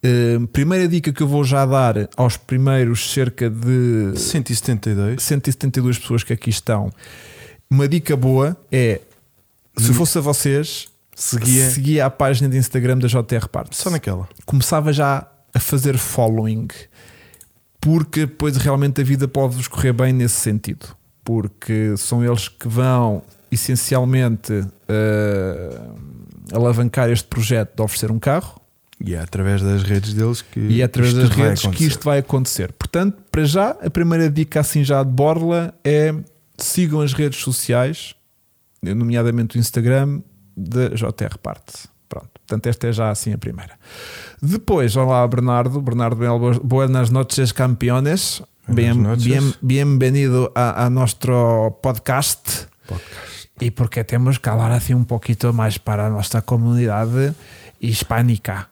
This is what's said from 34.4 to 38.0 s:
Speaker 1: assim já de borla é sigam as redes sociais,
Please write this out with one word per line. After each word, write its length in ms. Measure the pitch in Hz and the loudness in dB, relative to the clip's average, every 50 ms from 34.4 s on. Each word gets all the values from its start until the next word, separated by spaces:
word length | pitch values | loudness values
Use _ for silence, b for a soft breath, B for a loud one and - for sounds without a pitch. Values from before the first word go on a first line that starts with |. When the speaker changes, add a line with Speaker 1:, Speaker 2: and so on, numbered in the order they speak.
| 156 156 - 156 | -2 0 0 0
Speaker 1:
assim 240 | 147 - - 151 143 | 0 2 2 0 2
já 180 | 135 143 135 135 | 4 2 2 2
de 60 | 135 | 2
borla 640 | 127 127 139 151 160 165 165 170 170 170 170 170 - _ _ | 2 2 2 2 2 2 0 0 0 0 -2 -4 -8 _ _
é 280 | - 151 151 151 156 156 156 - - _ _ _ _ _ _ | 2 2 4 2 2 0 -4 -8 -12 _ _ _ _ _ _
sigam 420 | - - - - 180 160 147 156 | -6 -4 0 0 0 2 2 0
as 140 | 151 143 131 | 0 0 0
redes 260 | 120 151 143 135 - | 0 0 -2 -2 -4
sociais, 760 | - - 123 - - - 120 120 123 135 160 - | -4 -4 -4 -4 -2 0 2 2 2 0 -2 -6